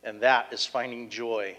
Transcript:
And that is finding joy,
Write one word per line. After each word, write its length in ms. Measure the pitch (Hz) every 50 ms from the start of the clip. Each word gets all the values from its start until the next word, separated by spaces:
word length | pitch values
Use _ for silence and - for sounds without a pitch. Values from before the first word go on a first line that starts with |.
| -
And 180 | 117 107 107
that 300 | 113 127 131 120 - -
is 140 | 123 107 -
finding 440 | - - 131 120 127 120 117 120 110
joy, 460 | 101 110 120 117 113 110 101 95 92